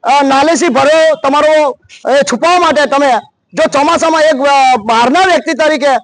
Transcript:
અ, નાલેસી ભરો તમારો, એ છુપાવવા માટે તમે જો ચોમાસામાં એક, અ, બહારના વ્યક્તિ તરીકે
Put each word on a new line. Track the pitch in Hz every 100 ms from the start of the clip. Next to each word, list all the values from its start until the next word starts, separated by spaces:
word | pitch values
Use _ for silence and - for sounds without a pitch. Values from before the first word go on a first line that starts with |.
અ, | - 277
નાલેસી | 277 269 294 330 349
ભરો | 247 277 320 320 302
તમારો, | 277 285 302 311 302 254 _ - -
એ | 269
છુપાવવા | 190 240 311 359
માટે | 339 294 285
તમે | 285 285 233 - _ _
જો | 185 320
ચોમાસામાં | 285 285 339 330 320
એક, | 311 285
અ, | 277 277 262 254
બહારના | 214 226 240 311 381
વ્યક્તિ | 330 -
તરીકે | 285 311 302 277 254